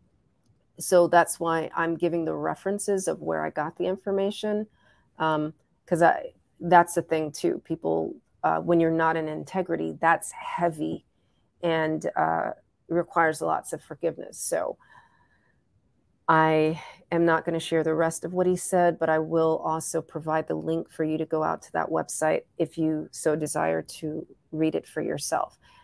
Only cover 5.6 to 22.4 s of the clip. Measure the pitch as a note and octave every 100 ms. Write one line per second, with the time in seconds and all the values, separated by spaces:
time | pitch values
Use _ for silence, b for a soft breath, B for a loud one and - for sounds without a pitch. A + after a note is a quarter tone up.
5.6 | _ _ - E3 E3+ - - _ _ -
6.6 | E3+ F3 E3+ E3+ E3 D#3+ D#3 - F3 -
7.6 | - E3 E3 D#3+ D#3+ - _ _ D#3+ D#3+
8.6 | E3+ E3+ E3 E3 D#3+ D#3+ D#3 D#3 D3 F#3
9.6 | F3 D#3+ D#3+ - E3 E3 - - - -
10.6 | F3 D#3 D#3+ D#3+ _ _ _ _ _ -
11.6 | F3 D#3+ D#3 D#3 - - D#3+ E3 - -
12.6 | _ _ - E3+ E3 F3 D#3+ D3+ D#3+ D#3
13.6 | - D3+ - D3 E3 D3 - - - D#3+
14.6 | - - b b b b b b b b
15.6 | _ _ _ _ _ _ - D#3+ D#3+ D#3
16.6 | D#3 D#3+ B B - E3+ E3+ D#3+ - E3
17.6 | - E3 D#3+ D#3 E3 - F3 F3+ F3+ F3+
18.6 | - F#3 F3 E3 D#3+ D#3+ D#3+ E3 D#3+ D#3+
19.6 | E3 D#3+ - E3 - D#3 D#3+ D#3+ D#3 D#3
20.6 | D#3+ E3 - - D#3 D#3 D#3+ D#3 D#3+ D#3+
21.6 | - E3 D#3 D#3+ D#3+ - D#3 E3